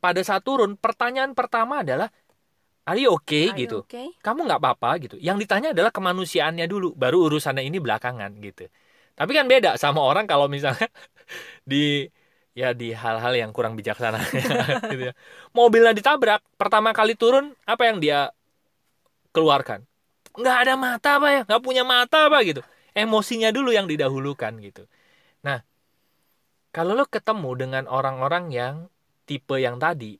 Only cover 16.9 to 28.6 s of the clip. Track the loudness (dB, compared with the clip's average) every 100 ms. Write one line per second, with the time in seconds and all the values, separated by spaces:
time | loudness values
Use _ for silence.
16.9 | 2 0 2 4 4 2 -12 -4 2 2
17.9 | 2 0 2 0 -6 _ _ _ _ _
18.9 | _ _ _ _ 2 4 4 2 -10 -12
19.9 | _ _ _ -20 -4 0 2 2 2 -2
20.9 | -2 2 2 4 2 2 0 0 -2 2
21.9 | 2 2 4 6 4 2 -2 -8 _ _
22.9 | -4 0 0 0 0 0 0 2 0 0
23.9 | -2 -2 -2 -6 -6 -8 -10 -18 -20 -20
24.9 | _ _ _ _ _ -8 -8 _ _ _
25.9 | _ _ _ _ _ _ _ _ -6 -2
26.9 | 0 -2 -2 -4 -4 -4 -6 -6 -6 -4
27.9 | -4 -4 -2 -2 -2 -4 -6